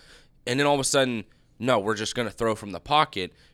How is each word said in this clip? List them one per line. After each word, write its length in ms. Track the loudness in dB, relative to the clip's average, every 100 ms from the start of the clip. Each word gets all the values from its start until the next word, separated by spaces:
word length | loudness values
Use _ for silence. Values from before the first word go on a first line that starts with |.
| -20 -20 _ _ -4
And 120 | 0
then 60 | 2
all 80 |
of 60 | 2
a 40 |
sudden, 420 | 2 2 2 -2 -8 _ _ -6
"No, 180 | 2 2
we're 160 | 2
just 220 | -2 -4 -4
gonna 160 | -6
throw 240 | -2 -2 -2
from 160 | -6
the 80 | -10
pocket, 520 | 0 2 2 -2 -6 _ _